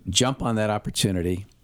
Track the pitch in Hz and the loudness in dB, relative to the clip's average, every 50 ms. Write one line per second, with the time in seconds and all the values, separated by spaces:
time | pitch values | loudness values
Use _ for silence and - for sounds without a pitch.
0 | - 95 90 - 120 131 135 - - 123 113 110 107 107 104 104 - - - - | -4 -2 2 2 2 2 2 0 -2 -2 0 0 0 0 0 -2 -4 -6 -4 0
1 | - 104 95 90 85 90 90 95 101 - _ _ | 0 2 2 2 0 0 -2 -2 -6 -10 _ _